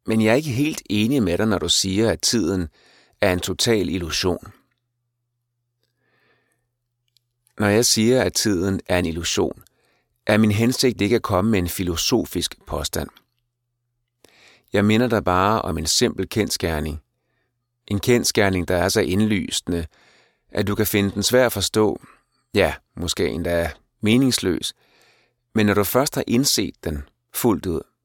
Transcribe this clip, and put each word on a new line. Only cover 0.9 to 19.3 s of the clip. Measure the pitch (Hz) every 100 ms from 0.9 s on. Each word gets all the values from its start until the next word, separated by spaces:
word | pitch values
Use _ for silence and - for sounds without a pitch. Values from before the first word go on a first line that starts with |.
enig | 104 110 139
med | 95 87
dig, | 110
når | 95
du | 85
siger, | - 95 95 113
at | 82
tiden | - 117 85 95 82 _ _ _ _ _
er | 101
en | 90
total | - 90 - 110 87
illusion. | 90 82 - 92 87 - - _ _ _ _ _ _ _ _ _ _ _ _ _ _ _ _ _ _ _ _ _ _ _ _ _ _ _ _ _ -
Når | 104
jeg | 104 127
siger, | - 110 127
at | 90
tiden | - 110 92 98 95 -
er | 90
en | 87
illusion, | 82 82 - 87 - _ _ _ _ _ _ -
er | 110
min | 107
hensigt | 101 117 127 131 104
ikke | 101 117
at |
komme | - 92 107
med | 104
en | 87
filosofisk | - 87 82 - 117 - 90 - - -
påstand. | 76 - 80 - _ _ _ _ _ _ _ _ _ _ _ _ _ - _ _
Jeg | 101
minder | 101 110 123
dig | 110
bare | 82 90 98 110
om | - 80
en | 80
simpel | - 120 - 92
kendsgerning. | 110 87 - 85 78 76 76 _ _ _ _ _ _ _ _ -
En | 101
kendsgerning, | - 120 - - 98 92 82
der | 90
er | 92
så | 107
indlysende, | 82 92 107